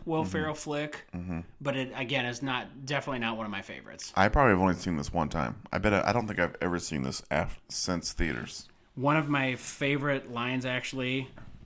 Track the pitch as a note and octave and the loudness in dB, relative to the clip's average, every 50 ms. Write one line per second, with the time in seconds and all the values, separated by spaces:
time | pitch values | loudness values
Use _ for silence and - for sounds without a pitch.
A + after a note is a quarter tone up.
0 | - D#3+ D#3 D#3+ D#3+ F3+ E3 D#3+ D#3 D#3 D3+ D3+ - D3+ D3 D3 D3+ D3+ - - | -4 -2 0 0 0 0 -2 -2 -2 -2 -4 -6 -4 -4 -2 -2 -2 -4 -6 -10
1 | - - - F2+ F2 F#2 E2+ E2 E2+ - - - C#3 C#3+ B2+ C3+ C3 B2 G#2+ C3 | -14 -12 -10 -8 -6 -4 -4 -4 -6 -8 -12 -6 -4 -2 -2 -2 -2 -4 -4 -6
2 | C3 A#2 C#3 C3 B2 B2 A#2+ A#2+ C#3 C3+ B2+ B2 G#2 F#2+ - B2+ C#3 C3 D3 C#3 | -4 -2 0 0 0 -2 -4 -4 -2 -2 -2 -2 -4 -6 -12 -10 -6 -2 -2 -2
3 | - D3 C3+ B2 A#2 A2+ A#2 A2 A2 G#2+ G2+ G2 F#2+ - F2+ C#2 G#1+ G#1+ - - | -2 -2 -4 -2 -2 -2 -2 -2 -4 -4 -6 -6 -8 -10 -12 -14 -14 -14 -14 -14
4 | - - - F#2+ F#2+ A2 - D3+ C#3 A#2+ G2+ F2+ F#2 F#2 F2 - - F#2+ E2+ D2 | -12 -2 4 6 6 8 8 8 8 8 8 8 8 6 6 4 2 0 0 0
5 | C#2+ - - F2 D#2 C2+ - E2 C#2+ A#1 - - - - - F2+ F#2+ G#2+ G2+ F#2+ | 0 0 0 0 0 0 0 0 0 -2 -2 -6 -8 -4 -2 0 2 4 4 4
6 | - - G#2 A#2+ A2+ G#2+ G2+ F2+ F2 E2 - - E2+ F2+ F2 E2+ - - E2 C#2+ | 4 4 2 2 0 0 0 0 0 0 0 0 -2 0 0 0 -2 -2 -2 -2
7 | C2 C2+ C#2 - - - D2 D2 F2+ - - - - - - - - - F2+ E2 | -2 -2 -4 -6 -4 -2 0 0 0 0 -4 -8 -10 -8 -6 -4 -2 -2 -2 -2
8 | - - - - E2+ D#2 C2 A1+ - - - - - - - _ _ _ _ C3 | -2 -4 -2 0 0 0 0 -2 -6 -8 -10 -12 -14 -16 -20 _ _ _ _ -2
9 | B2 C#3+ D3+ D#3+ D3 D3 D3 C#3 C3+ C3 B2+ A#2+ - - - - D3 C#3 C#3+ C#3 | 2 2 4 4 2 2 0 0 0 0 -2 -4 -6 -8 -6 -2 0 0 0 0
10 | C#3 D3 C#3 C3 - B2+ A#2+ A#2+ A#2+ B2 B2+ B2+ B2 B2+ B2+ B2+ - - - C3 | 0 0 -2 -2 -4 -6 -6 -4 -2 -2 -2 -2 -2 -2 -2 -4 -4 -4 -4 -4
11 | B2+ B2 C3 C3+ C3 B2 - - - - - - - | -2 -2 -2 -2 -4 -6 -10 -16 -16 -16 -16 -18 -18